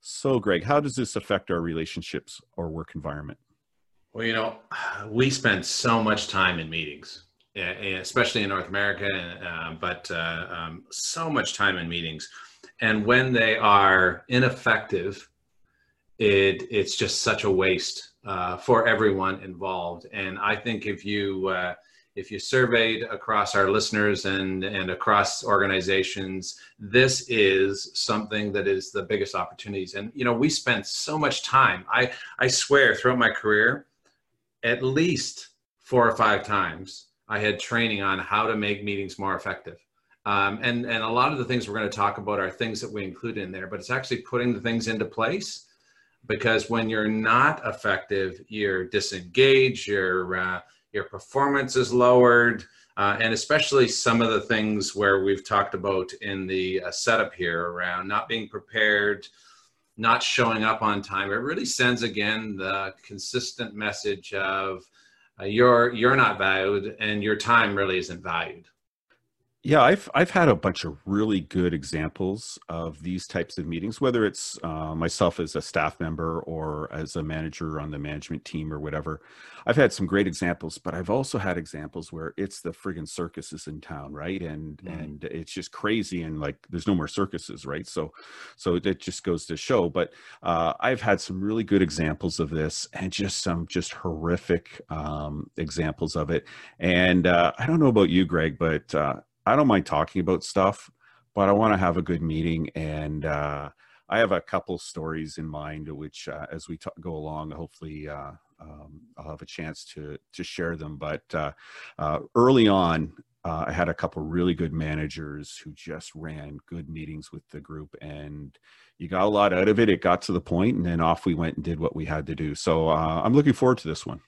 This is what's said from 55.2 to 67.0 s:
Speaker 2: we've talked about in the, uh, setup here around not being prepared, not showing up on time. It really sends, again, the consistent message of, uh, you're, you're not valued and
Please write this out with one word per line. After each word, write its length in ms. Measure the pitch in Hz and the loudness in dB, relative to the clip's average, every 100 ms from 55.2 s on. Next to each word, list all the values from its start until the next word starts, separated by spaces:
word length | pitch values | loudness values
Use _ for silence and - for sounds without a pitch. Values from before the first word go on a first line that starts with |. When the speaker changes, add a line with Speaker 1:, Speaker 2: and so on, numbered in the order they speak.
Speaker 2:
we've 240 | 95 98 - | 4 0 2
talked 280 | 202 202 92 | 2 2 -2
about 360 | 98 95 92 - | -2 -2 -2 -8
in 260 | 104 98 92 | -6 -6 -2
the, 340 | 95 92 92 | -2 -2 -2
uh, 80 | 90 | -4
setup 420 | - - 113 101 - | -4 0 2 0 -2
here 320 | 87 85 87 | -4 -2 -4
around 400 | 87 90 90 92 | -4 -6 -4 -4
not 200 | 104 113 | -4 -4
being 220 | 113 107 | -6 -6
prepared, 800 | 104 - 113 107 104 104 98 - _ _ - _ _ _ - | -12 -6 0 2 2 2 -2 -8 _ _ -20 _ _ _ -4
not 260 | 113 120 | 2 2
showing 400 | - - 120 110 | 2 2 2 2
up 180 | 110 110 | 0 2
on 180 | 110 101 | 0 0
time. 300 | 98 98 101 | -2 -4 -2
It 60 | 104 | -2
really 280 | 131 170 | -4 -6
sends, 380 | - - 123 120 | -4 2 2 2
again, 540 | 113 104 104 110 110 98 | -2 -2 -2 -2 -4 -6
the 400 | 95 98 98 - | -4 -2 -4 -10
consistent 720 | - 101 - 127 - - 113 101 | -18 -14 -6 -4 -6 -8 -10 -6
message 580 | 107 101 104 98 - | -6 -4 -4 -6 -6
of, 500 | 98 95 98 95 92 - _ _ _ _ _ | -4 -2 -2 -4 -6 -12 _ _ _ _ _
uh, 60 | 92 | -4
you're, 480 | 107 123 120 120 | 6 8 8 6
you're 220 | 120 120 135 | 4 4 6
not 240 | 117 98 | 4 4
valued 560 | 98 95 95 101 101 | 0 2 2 0 -2
and 240 | - | -6